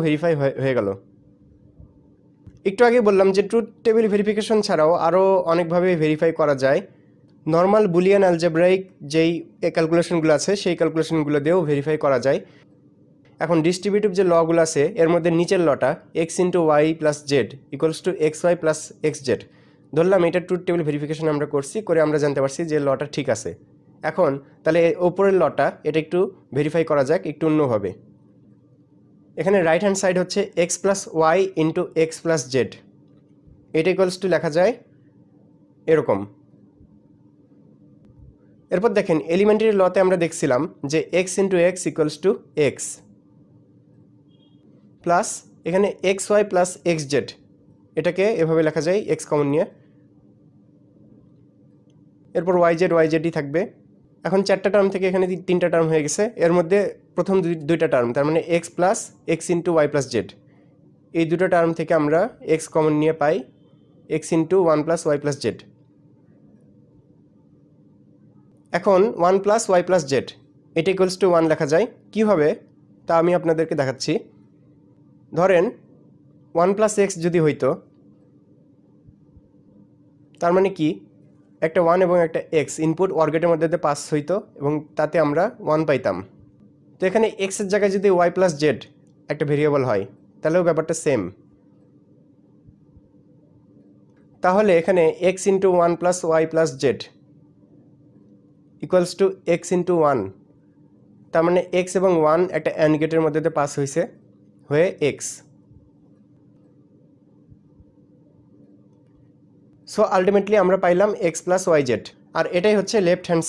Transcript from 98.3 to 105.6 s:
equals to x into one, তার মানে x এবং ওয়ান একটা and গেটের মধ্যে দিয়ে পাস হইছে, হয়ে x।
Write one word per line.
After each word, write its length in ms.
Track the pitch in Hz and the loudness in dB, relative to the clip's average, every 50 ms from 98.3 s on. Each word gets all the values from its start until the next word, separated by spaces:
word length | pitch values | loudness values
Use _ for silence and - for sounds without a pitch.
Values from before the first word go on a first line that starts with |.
| - - _ _ _ _ _ _ _ - - | -20 -20 _ _ _ _ _ _ _ -14 -8
equals 260 | 147 185 180 180 175 - - | 0 0 0 0 0 -2 0
to 80 | 196 190 190 - - - 175 165 | 0 0 -2 -4 -4 -4 -4 -2
x 20 | - - 190 | -2 -2 -2
into 180 | 180 170 175 180 165 156 147 | -2 0 0 0 2 2 2
one, 120 | 139 120 95 95 95 - - _ _ _ _ _ _ _ - _ _ _ _ _ _ _ - - - | 2 0 -2 -6 -10 -16 -20 _ _ _ _ _ _ _ -20 _ _ _ _ _ _ _ -14 -4 0
তার 100 | 170 160 | 0 2
মানে 140 | 170 175 180 180 - - 180 180 | 2 2 0 0 0 -2 -2 -2
x 20 | 180 - 196 | 0 -2 0
এবং 120 | 180 190 180 165 156 | 2 2 2 2 2
ওয়ান 180 | 151 156 170 180 175 - 156 | 2 2 2 0 0 -2 -4
একটা 120 | 156 165 - - 160 | -4 -4 -2 0 2
and 100 | 151 156 147 | 2 2 2
গেটের 200 | 156 156 156 165 160 | 0 0 0 0 0
মধ্যে 160 | 156 147 156 151 | 0 0 -2 -2
দিয়ে 120 | 165 156 151 | -2 -2 -2
পাস 120 | 143 143 - 147 | -4 -4 -4 -6
হইছে, 240 | 143 139 - 165 180 233 - - _ _ _ _ _ _ _ _ _ - | -6 -4 -2 -4 -4 -4 -8 -18 _ _ _ _ _ _ _ _ _ -4
হয়ে 180 | 143 151 170 190 - - 151 139 120 | 0 2 2 0 0 0 -2 -2 -2
x। 20 | - - - - - - _ _ _ | -2 -10 -14 -14 -16 -20 _ _ _